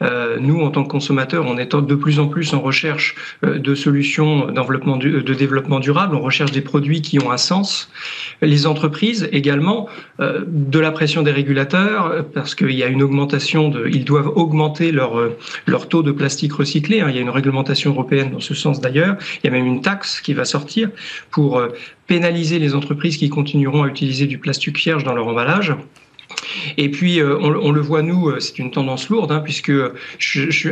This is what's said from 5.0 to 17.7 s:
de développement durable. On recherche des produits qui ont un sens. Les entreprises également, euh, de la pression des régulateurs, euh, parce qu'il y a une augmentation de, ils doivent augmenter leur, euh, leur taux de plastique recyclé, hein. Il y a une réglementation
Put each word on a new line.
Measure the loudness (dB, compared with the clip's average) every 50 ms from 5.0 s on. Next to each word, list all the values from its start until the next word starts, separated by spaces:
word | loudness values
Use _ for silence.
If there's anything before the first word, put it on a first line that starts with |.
| 2 2 2 0
de | 0 0 0
développement | 2 2 2 2 0 0 0 0 0
durable. | 2 2 2 2 2 2 0
On | 0
recherche | 0 0 0 2 0 0
des | 0 -2
produits | -2 0 0 0 2 2 0 -2
qui | -2 0 0 2
ont | 2 2
un | 0
sens. | 0 0 2 2 2 0 0 -4 -6 -8 -10 -14 -14 -12 -12 -10 -10 -12 -10 -4 0
Les | 2 4 4 4 4
entreprises | 2 2 2 0 -2 0 0 0 0 0 0 -2 0
également, | 0 0 2 2 2 2 2 2 0 0 -2 -8 -12 -18 -20 -14 _ -4
euh, | -2 -2 -2 -4 -4
de | -2 -2 -2 0 2 4 4
la | 4 2
pression | 2 0 0 0 2 2
des | 2 2
régulateurs, | 2 2 2 2 2 0 0 2 2 2 2 2 2 0 0
euh, | 0 -2 -4
parce | -4 -4 -6 -6 -6 -6 -2
qu'il | 0 0 0
y | 2 0
a | 0
une | 0 2 2
augmentation | 2 4 2 2 2 0 0 -2 -2 0 2 2 2 2
de, | 0 0 -2
ils | 0 0 0 2
doivent | 2 2 2 2 2 2
augmenter | 2 2 2 2 2 2 0 0 0 0 2
leur, | 2 2 0 0 0 0
euh, | 0 0 -2 -6 -12 -14 -12 -6 -2
leur | 0 0 0 0 0
taux | 0 2
de | 2 2
plastique | 0 0 0 -2 -2 -2 -4 -2 0
recyclé, | -2 -2 0 0 0 2 2 2 2
hein. | 2 2
Il | 0
y | -2
a |
une | -2 -2
réglementation | 0 0 0 0 0 0 0 0